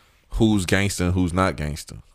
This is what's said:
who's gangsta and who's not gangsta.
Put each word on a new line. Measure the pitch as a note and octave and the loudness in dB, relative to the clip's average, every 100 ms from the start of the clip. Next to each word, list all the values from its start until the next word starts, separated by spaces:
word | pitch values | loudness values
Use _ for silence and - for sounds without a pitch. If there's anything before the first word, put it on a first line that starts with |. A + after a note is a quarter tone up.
| _ _ - | _ _ -8
who's | - A2+ G#2 F2+ | 2 4 2 2
gangsta | F#2+ G2+ - | 0 0 0
and | F2+ | 0
who's | F2+ F2+ | 0 0
not | F2 F#2 D2 | 0 -2 -2
gangsta. | D2+ D2 - - - | -6 -8 -12 -18 -20